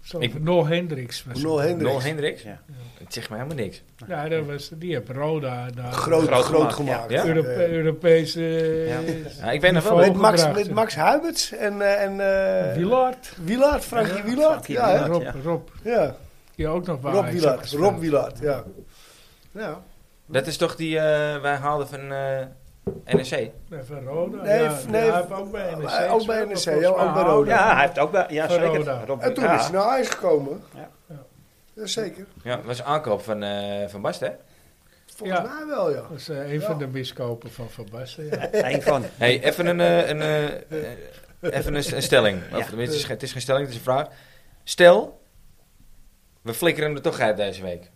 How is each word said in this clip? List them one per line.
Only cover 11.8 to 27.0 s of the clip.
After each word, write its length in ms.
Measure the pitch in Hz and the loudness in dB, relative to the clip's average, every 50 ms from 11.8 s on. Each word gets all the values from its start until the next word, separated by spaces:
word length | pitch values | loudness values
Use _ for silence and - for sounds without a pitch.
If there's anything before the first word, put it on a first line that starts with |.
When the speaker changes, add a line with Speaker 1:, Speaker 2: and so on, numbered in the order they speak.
Speaker 3:
eh, 220 | 202 202 196 202 202 | 2 2 2 2 0
en, 80 | 196 196 196 196 196 196 196 190 190 190 190 185 185 | -2 -2 0 0 2 2 2 2 2 2 0 0 0
eh, 60 | 185 | 0
Speaker 1:
Wielaert. 580 | - 175 196 240 262 254 254 254 - - - - - 170 | 0 2 2 4 4 4 2 0 -4 -12 -18 -16 -10 -4
Speaker 3:
Wielaert, 400 | 165 220 247 269 285 294 240 - | -4 2 4 4 4 4 2 -2
Frankie 300 | - - 233 220 214 180 208 | -2 0 0 0 0 0 -4
Speaker 1:
Ja. 60 | 202 | -4
Speaker 3:
Wielaert. 260 | 214 247 262 302 311 | -2 0 4 4 4
Speaker 4:
Frankie 240 | 311 - - - - | 4 2 -2 -4 0
Speaker 3:
Ja, 100 | - 240 214 | 2 4 4
hè? 40 | |
Speaker 4:
Wielaert, 200 | 185 175 139 151 | 4 4 4 2
Speaker 1:
Rob, 120 | 170 170 - | 0 0 0
Speaker 4:
ja. 100 | 135 120 135 131 | -2 -8 -6 -4
Speaker 1:
Rob. 240 | 165 170 165 165 - - - - | -2 -2 -4 -4 -10 -18 -10 -6
Speaker 3:
Ja. 320 | 214 240 220 165 120 87 - - - - - _ - - | 0 2 2 2 0 -2 -8 -16 -20 -20 -20 _ -20 -8
Speaker 1:
Die 120 | - 156 156 | -6 -4 -2
ook 180 | 156 180 175 | -2 -4 -4
nog 140 | 180 165 131 | -4 -6 -6
bij 120 | 127 143 | -4 0
Speaker 3:
Rob 80 | 170 202 | 0 2
Speaker 1:
Ajax 120 | 185 160 165 | 2 2 0
Speaker 3:
Wielaert, 240 | 175 156 147 127 123 | 2 2 2 2 2
Speaker 1:
heeft 100 | - - | -4 -6
gespeeld. 200 | 139 147 170 202 | -2 2 2 2
Speaker 3:
Rob 80 | 185 165 | 2 2
Wielaert, 380 | 160 165 147 139 123 - - - | 0 2 2 2 2 0 -6 -6
ja. 240 | 123 147 139 123 - - 95 - - - - - - - - - - - - _ _ - | -4 -4 -4 -4 -6 -12 -16 -18 -20 -20 -20 -20 -20 -20 -20 -20 -20 -20 -20 _ _ -18
Ja. 300 | - 190 220 180 151 180 185 - - - - _ _ _ _ | -14 -10 -10 -10 -10 -12 -16 -20 -20 -20 -20 _ _ _ _
Speaker 2:
Dat 220 | - 156 135 135 160 | -4 -2 -2 -2 -2
is 100 | 147 - | -4 -2
toch 180 | 175 165 - | -2 -2 -2
die, 220 | - 165 160 160 156 | -4 -4 -2 0 0
eh, 440 | 156 156 151 151 151 151 151 143 | 2 2 2 2 2 0 -2 -2
wij 140 | 135 143 143 | -2 -2 -2
haalden 320 | 139 139 143 147 147 139 135 | 0 -2 -2 -2 -2 -4 -6
van, 120 | 147 139 139 139 | -8 -12 -10 -8
eh, 260 | 139 135 135 135 135 131 131 131 - - - - - - - - - - - | -6 -6 -4 -4 -4 -4 -6 -8 -12 -20 -20 -20 -20 -10 -10 -10 -10 -10 -8
N 120 | - - - | 0 0 0
E 40 | |
C? 80 | 131 - | 0 0
Speaker 1:
Nee, 220 | 165 143 - - - - - - 175 147 123 | -4 -6 -6 -6 -10 -18 -18 -16 -14 -14 -14
van 200 | 117 147 139 127 | -12 -12 -12 -10
Roda. 380 | 131 143 160 175 - - 202 | -8 -4 -4 -4 -4 -6 -8
Speaker 3:
Nee, 200 | 185 - - - 156 | 0 2 4 4 4
Speaker 1:
Ja, 80 | 151 | 2
Speaker 3:
f-, 160 | 151 143 131 233 | 0 -4 -6 -2
nee, 140 | 214 220 | 0 2
Speaker 1:
hij 140 | 226 226 208 175 | 4 4 4 2
heeft 120 | 175 175 | 0 -2
ook 200 | 190 196 196 196 | -6 -8 -8 -8
bij 240 | 214 208 196 180 165 | -8 -6 -6 -6 -6
N 60 | 156 | -6
E 40 | 151 | -6
C 40 | 143 | -4
Speaker 3:
hij 200 | - - 175 180 | -2 0 2 4
ook 160 | 226 226 220 | 2 2 2
bij 200 | 208 226 220 214 202 | 2 0 -2 -2 -2
Speaker 1:
gespeeld, 0 | |
Speaker 3:
N 40 | |
E 20 | 202 | -2
C, 280 | 180 - 175 151 151 | -4 -2 0 2 4
Speaker 1:
volgens 40 | 165 | 4
Speaker 3:
ja, 40 | 180 | 4
ook 240 | 190 180 | 4 4